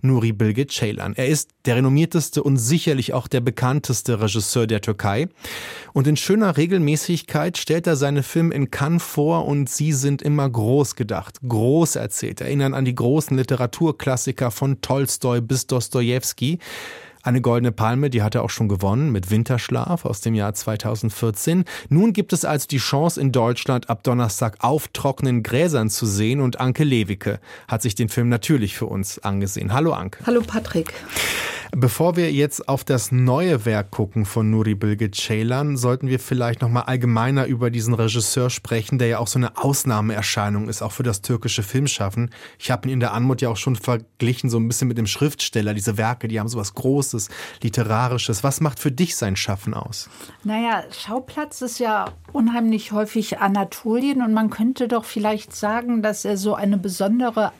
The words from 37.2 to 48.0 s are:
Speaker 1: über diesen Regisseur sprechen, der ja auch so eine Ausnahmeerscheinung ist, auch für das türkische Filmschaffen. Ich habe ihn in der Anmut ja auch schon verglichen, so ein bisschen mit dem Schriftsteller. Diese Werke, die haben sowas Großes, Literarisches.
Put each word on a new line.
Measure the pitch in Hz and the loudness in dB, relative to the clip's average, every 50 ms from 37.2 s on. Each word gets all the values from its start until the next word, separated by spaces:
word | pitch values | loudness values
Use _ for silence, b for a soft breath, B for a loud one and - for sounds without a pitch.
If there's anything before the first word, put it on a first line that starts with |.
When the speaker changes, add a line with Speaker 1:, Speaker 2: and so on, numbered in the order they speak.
| 113 127 139 139 131 | 2 2 2 2 2
Speaker 1:
über | 120 135 117 123 120 | 0 0 0 0 0
diesen | 117 117 107 117 123 | 0 0 0 0 2
Regisseur | 107 113 113 107 120 113 - - 135 123 127 | 2 2 2 2 0 -2 0 0 0 0 0
sprechen, | 120 - - - 117 117 110 - - 127 | -2 -4 -4 -2 -2 -2 -2 0 0 0
der | 123 117 | 2 2
ja | 117 110 | 2 0
auch | 117 | -2
so | - - 127 | -2 0 0
eine | 123 117 - - | 0 0 -2 -2
Ausnahmeerscheinung | - 139 143 139 - 135 120 107 107 110 110 104 107 - - - 104 104 104 104 107 110 | 0 0 0 0 0 0 0 2 2 0 -2 -2 -2 -2 0 0 0 0 0 -2 -2 -4
ist, | 110 - | -6 -6
auch | 113 110 - | -6 -8 -6
für | - 123 | -4 -2
das | 123 110 - - | -2 -2 -2 -2
türkische | - 127 113 - 120 - - 107 | -2 -2 -2 -2 -4 -4 -4 -4
Filmschaffen. | 98 - 131 143 139 - - 104 98 98 113 107 85 B B B B B B | -2 0 0 0 0 0 -2 -2 -2 -2 -2 -4 -4 B B B B B B
Ich | - - | -2 -2
habe | 127 123 - 131 | -2 -2 0 -2
ihn | 135 | 0
in | 127 | 0
der | 120 113 98 | 0 0 0
Anmut | 117 120 131 131 - - | 2 2 2 2 2 0
ja | 120 | -2
auch | 117 | -2
schon | 101 - - 127 | -2 -2 -2 -2
verglichen, | 110 - - 123 113 113 _ _ _ - 117 123 120 - 131 | -2 0 0 0 0 -2 _ _ _ 0 0 0 0 -2 0
so | 117 117 | 2 2
ein | 113 113 | 2 0
bisschen | 117 - - | 0 0 0
mit | 123 120 | 0 0
dem | 117 113 101 | 0 -2 -2
Schriftsteller. | - - 143 151 147 - - - - 117 104 107 107 | 0 0 0 0 0 -2 -6 -2 -2 0 0 0 -2
Diese | 107 98 113 107 101 | -2 -2 -2 0 0
Werke, | 113 113 123 - - 117 | 0 0 0 -2 -4 -4
die | 110 110 | -4 -2
haben | 104 113 | -4 -2
sowas | 120 117 101 98 - | -4 -4 -6 -6 -8
Großes, | - - 131 135 143 139 - - 117 - - B B B B B B - | -4 0 0 2 2 0 -2 -2 -6 -6 -6 B B B B B B -4
Literarisches. | 120 - - 117 104 110 107 | -2 0 0 0 2 2 2